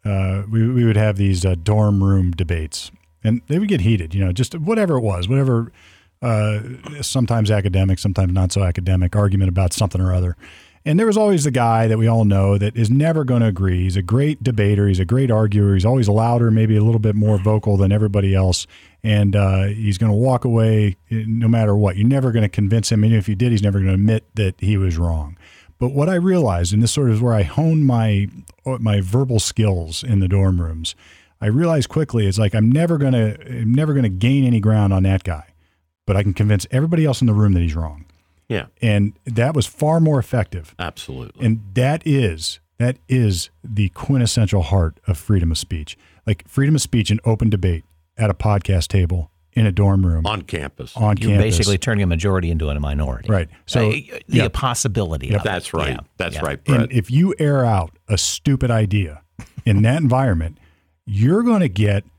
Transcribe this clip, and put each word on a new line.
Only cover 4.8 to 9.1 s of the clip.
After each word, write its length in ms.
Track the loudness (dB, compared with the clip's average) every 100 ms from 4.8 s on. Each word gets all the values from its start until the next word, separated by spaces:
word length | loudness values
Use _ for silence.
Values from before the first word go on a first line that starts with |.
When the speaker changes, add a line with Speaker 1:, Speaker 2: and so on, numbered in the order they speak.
| 0 0
Speaker 1:
it 60 |
was, 260 | -2 -2 -2
whatever, 420 | 0 2 0 -2 _ -20 _ _ _
uh, 380 | -2 0 -2 -4 -8 -14 -16 -12
sometimes 480 | -6 -2 0 0 2
academic, 480 | 0 0 0 0 0
sometimes 340 | -2 -2 0
not 200 | 0 0
so 100 | 0
academic, 520 | -2 -2 -2 0 0